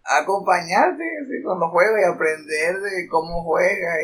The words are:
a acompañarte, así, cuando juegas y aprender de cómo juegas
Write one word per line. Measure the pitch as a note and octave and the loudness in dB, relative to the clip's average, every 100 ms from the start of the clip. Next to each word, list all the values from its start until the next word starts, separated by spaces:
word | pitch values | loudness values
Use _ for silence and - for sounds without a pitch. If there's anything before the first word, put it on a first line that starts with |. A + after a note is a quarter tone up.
a | - C#3 | 0 2
acompañarte, | - G3 F#3+ F3+ E3+ F#3+ D#4+ D4 E4 D#4 | 2 0 2 0 2 2 2 0 -6 -8
así, | C4 - | -8 -8
cuando | C#4 F#3 E3+ | -4 -2 0
juegas | F3 G3 A3 | 4 4 4
y | |
aprender | F#3 C#3+ D#3+ D#3 D3+ D#3 E3 F#3+ | 2 2 -2 -2 -6 -2 -2 -2
de | G3+ F#3+ F3 | -4 -6 -2
cómo | E3 E3 E3+ | -2 -2 -6
juegas | E3+ D#3 F3+ G3 F3 D#3+ | -2 0 2 0 -2 -2